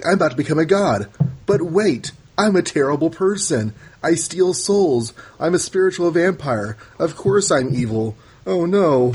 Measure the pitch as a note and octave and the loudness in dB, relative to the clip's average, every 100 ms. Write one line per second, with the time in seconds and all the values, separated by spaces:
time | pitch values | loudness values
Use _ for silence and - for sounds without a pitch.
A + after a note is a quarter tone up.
0 | - F#3+ D#3+ C3+ C3 D#3 D#3+ G3 F#3+ G#2 | 0 2 0 -2 -2 0 2 2 2 0
1 | A2+ - - - - G3+ E3+ E3+ G#3 B2 | -4 -2 -4 -2 0 0 2 0 2 -2
2 | - - - - G#3+ F#3 - - C3+ D3 | -6 -16 -12 -2 2 2 0 -2 0 0
3 | D#3+ - F#3+ G3+ - C3 A2 - - - | -2 0 -2 0 -2 -2 -2 -8 -20 -8
4 | D#3 E3+ - F3 F#3 F3 - G3+ F#3 A#2+ | -2 0 -2 0 0 0 0 2 2 0
5 | A2+ - - - D#3 F3+ - F#3+ F#3 F3+ | -2 -12 -20 -6 0 0 0 0 0 2
6 | F3 D#3+ F3 F#3 D3 A2+ G#2 G#2+ - - | 0 2 0 0 -2 -4 -4 -10 -16 -6
7 | E3 - G3 G3+ F#3+ D3+ C3 B2+ A#2 A2 | -6 -2 0 0 2 0 0 -2 -2 -2
8 | A2 A2 - - - F#3 E3+ G3+ F3 C3+ | -4 -6 -18 -16 -4 -2 0 2 2 4
9 | B2 | 2